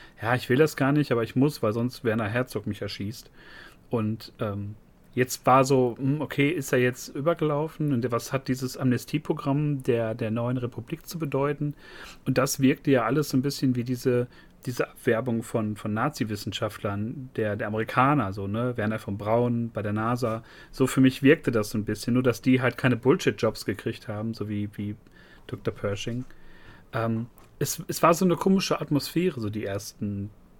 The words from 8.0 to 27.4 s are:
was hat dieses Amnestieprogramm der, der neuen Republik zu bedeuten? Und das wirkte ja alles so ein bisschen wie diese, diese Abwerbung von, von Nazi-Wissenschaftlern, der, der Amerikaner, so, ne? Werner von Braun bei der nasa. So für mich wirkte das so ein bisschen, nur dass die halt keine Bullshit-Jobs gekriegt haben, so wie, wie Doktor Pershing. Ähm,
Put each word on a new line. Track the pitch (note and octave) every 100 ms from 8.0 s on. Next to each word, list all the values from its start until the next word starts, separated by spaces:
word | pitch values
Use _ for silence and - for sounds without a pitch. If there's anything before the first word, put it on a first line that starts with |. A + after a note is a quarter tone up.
| A#2+
was | A#2 -
hat | C3 -
dieses | B2+ B2+ -
Amnestieprogramm | C3 A#2+ - D3+ - D#3 C#3+ C#3 D3 C#3
der, | C3 A#2 A2 A2+
der | A2+
neuen | A2+ A#2+ B2+
Republik | A#2+ - A2+ D#3+ -
zu | E3
bedeuten? | D#3 C3+ C#3+ D3 D3 - - - - - -
Und | -
das | C#3 -
wirkte | C3 D3+ -
ja | B2+ A2
alles | D3 C#3+
so | C3
ein |
bisschen | C#3+ - C3+ B2
wie |
diese, | A#2+ B2 C3 A#2+ B2 - - - -
diese | B2 -
Abwerbung | - - A2+ B2 A2+
von, | - A#2+ G#2+ G#2
von | A2
Nazi-Wissenschaftlern, | G#2+ C#3+ - A2 G#2 - - G#2+ - G#2+ G2+ G#2+ C#3+ B2+ -
der, | G#2+ G#2
der | A2
Amerikaner, | G#2+ A2 - C3 D3 G2
so, | G2+ G2
ne? | G#2+ B2 A#2+
Werner | G#2+ A2
von | - G2+
Braun | G#2 A#2 A#2+ A#2 A#2
bei | A2
der | G#2
nasa. | G#2+ A2 B2 A#2+ A2 - - -
So | - C3
für | -
mich | C3 -
wirkte | C3 D#3+ -
das | A2+ G2+
so | A2
ein | G#2
bisschen, | G#2+ -
nur | B2
dass | B2+ A2
die | C3 B2+
halt | B2 -
keine | C3 A#2
Bullshit-Jobs | B2+ - C#3 G#2+ A2 - -
gekriegt | G2+ A#2 A2 -
haben, | G#2 A2+
so | A2 G#2
wie, | G#2 G#2 G#2
wie | G#2 G#2 - - - - -
Doktor | B2+ -
Pershing. | - G#2 G2 - A#2+ B2+ - - - - - -
Ähm, | A#2+ A2+ A2+ B2 -